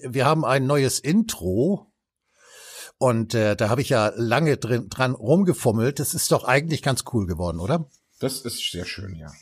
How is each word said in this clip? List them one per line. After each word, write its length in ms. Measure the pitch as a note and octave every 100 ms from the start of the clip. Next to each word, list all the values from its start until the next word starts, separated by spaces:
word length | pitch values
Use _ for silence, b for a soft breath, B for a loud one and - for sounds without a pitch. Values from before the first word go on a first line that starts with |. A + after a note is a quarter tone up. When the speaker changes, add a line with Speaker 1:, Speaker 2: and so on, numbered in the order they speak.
Speaker 1:
wir 240 | B2+ C3 C3
haben 180 | D#3+
ein 220 | B2 C3+ C3
neues 320 | D3 C3 -
Intro. 840 | C#3 G#3 A3 - F2 G2 E3 G3+ - _ _ _ B B B B B B B -
Und, 320 | C3 A2+ A2
äh, 220 | A#2+ G#2+
da 140 | G2+ G#2+
habe 120 | B2
ich 100 | C3+
ja 200 | B2 G#2+ A2
lange 400 | A#2 B2 D#3 B2+
drin, 320 | A2+ A#2+ -
dran 260 | - C3
rumgefummelt. 840 | B2+ G#2+ F3 F3+ - B2 A2 B2 C#3+
Das 140 | C#3
ist 180 | E3+ -
doch 100 | D3
eigentlich 400 | - C#3 E3 D3+
ganz 220 | C#3+ B2 -
cool 160 | A#2 F2+
geworden, 320 | E2+ F2 E2
oder? 280 | F#2+ E3 D3 _ _ _
Speaker 2:
Das 220 | C3+ C3
ist 320 | A#2+ - -
sehr 140 | F2 E2+
schön, 280 | - G2
ja. 140 | E2 D2+ -